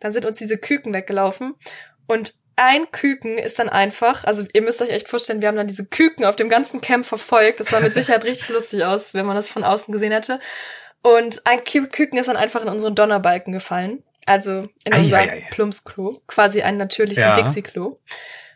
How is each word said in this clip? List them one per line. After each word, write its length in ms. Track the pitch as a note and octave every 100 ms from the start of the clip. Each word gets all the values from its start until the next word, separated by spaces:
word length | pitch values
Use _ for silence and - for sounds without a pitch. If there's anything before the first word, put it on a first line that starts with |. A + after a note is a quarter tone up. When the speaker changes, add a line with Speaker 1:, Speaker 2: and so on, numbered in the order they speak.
Speaker 1:
Dann 120 | G#3+
sind 120 | A3+
uns 140 | A3 G#3+
diese 180 | G#3+ G#3+
Küken 380 | - C#4+ A#3+
weggelaufen 600 | F#3+ F#3+ G3+ G3 F#3+ B3+ D4 - - - _ -
und 280 | A3+ G#3+ - _ -
ein 320 | B3+ C#4+ E4
Küken 440 | - C#4 C4+ A3+ A3+
ist 220 | A3+ -
dann 100 | A3+
einfach, 540 | G3 G3 - C#4+ -
also 220 | - G#3 G3
ihr 100 | A3
müsst 180 | A3 A#3+
euch 100 | A#3+
echt 180 | G#3+ -
vorstellen, 320 | A#3+ - G#3+
wir 80 | G#3
haben 80 | G#3+
dann 100 | G#3
diese 200 | G3 G3
Küken 380 | - D#4+ D#4+
auf 120 | G3+ G3+
dem 120 | A3+
ganzen 320 | E4+ C#4 C4
Camp 240 | - B3
verfolgt. 540 | B3 A3 - A#3 G#3+ A#3
Das 120 | G#3+
sah 100 | A3
mit 140 | A3
Sicherheit 300 | B3 C4 A3+
Speaker 2:
<laughs> 0 |
Speaker 1:
richtig 240 | A3+ B3 -
lustig 340 | A#3 A3+ G3+
aus, 280 | F3 G3+ G#3
wenn 140 | F#3+ G3+
man 80 |
das 140 | G3+ G#3
von 160 | -
außen 260 | - G#3 G#3+
gesehen 220 | G#3 G#3+
hätte. 260 | A3 A3 C4 - - - - - _
Und 420 | A#3+ A#3 A#3 A3 A#3+
ein 180 | B3
Kü-, 240 | - D4 C4+
Küken 280 | - D4 B3
ist 120 | B3+
dann 80 | G#3
einfach 260 | G#3+ A#3
in 60 | A3+
unseren 260 | G#3 G#3+
Donnerbalken 580 | G3+ G#3+ G3+ F3 F3+ F3+
gefallen, 520 | F#3 - F3+ F#3 C4 - _
also 440 | - G3 G3+ F#3+ G3+ -
in 100 | G#3
unser 240 | - E3 F#3+
Speaker 2:
Ei, 40 |
ei, 100 | G3
ei. 140 | - -
Speaker 1:
Plumpsklo, 720 | - G#3 G3 - - F#3+ C4 -
quasi 340 | - G#3 G3+
ein 140 | - G3+
natürliches 480 | G3 - D3 G#2
Speaker 2:
Ja. 100 | A2
Speaker 1:
Dixie-Klo. 640 | G#2+ A#2+ C#3+ - - G3 - - - - - -